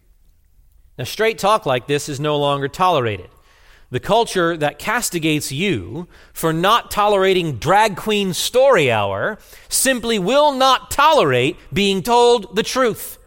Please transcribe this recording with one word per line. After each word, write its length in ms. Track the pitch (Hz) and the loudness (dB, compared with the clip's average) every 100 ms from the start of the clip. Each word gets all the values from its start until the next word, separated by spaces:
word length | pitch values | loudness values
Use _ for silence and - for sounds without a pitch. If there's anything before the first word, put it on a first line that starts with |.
| _ _ _ _ _ _ _ _ _ - | _ _ _ _ _ _ _ _ _ -12
Now, 60 | |
straight 340 | 123 - 220 226 | -10 -2 -2 0
talk 260 | 196 214 | 0 0
like 220 | 156 127 - | 0 -2 -2
this 200 | 143 147 | -4 -4
is 120 | 135 | -6
no 160 | 147 147 | -2 0
longer 320 | 143 139 139 | 0 -2 -4
tolerated. 600 | - 185 165 117 101 90 _ _ _ _ - - | 0 2 2 0 -4 -10 _ _ _ _ -20 -10
The 80 | 123 | -8
culture 600 | - 214 226 196 170 170 | 0 0 2 0 0 0
that 200 | 147 143 | -4 -4
castigates 720 | - 233 220 175 156 151 - | -4 -4 -4 -4 -2 -2 -4
you 560 | 135 202 135 87 135 180 - - | -4 -2 -2 -6 -12 -14 -20 -20
for 180 | - 165 | -6 -2
not 380 | 160 185 226 - | 0 2 0 0
tolerating 680 | - 208 202 190 185 165 127 | -2 2 2 2 0 -2 -4
drag 400 | 131 190 220 185 | 0 2 2 0
queen 380 | - 208 196 | -4 -2 -2
story 560 | 160 - 247 277 240 139 | -4 -2 2 4 4 2
hour 480 | 110 101 98 143 214 - - - | 0 -2 -4 -6 -8 -14 -20 -8
simply 480 | - 254 254 226 220 | -2 0 -2 -2 -2
will 340 | 185 269 302 | 0 2 2
not 380 | 269 262 247 - | 4 2 2 -2
tolerate 680 | - 294 302 170 127 131 170 - | 2 4 4 4 2 0 -4 -8
being 300 | 139 202 196 | -2 0 0
told 540 | 170 240 240 240 190 185 | 0 4 4 2 0 -6
the 60 | |
truth. 560 | - 247 254 185 - - | -4 0 -2 -2 -10 -16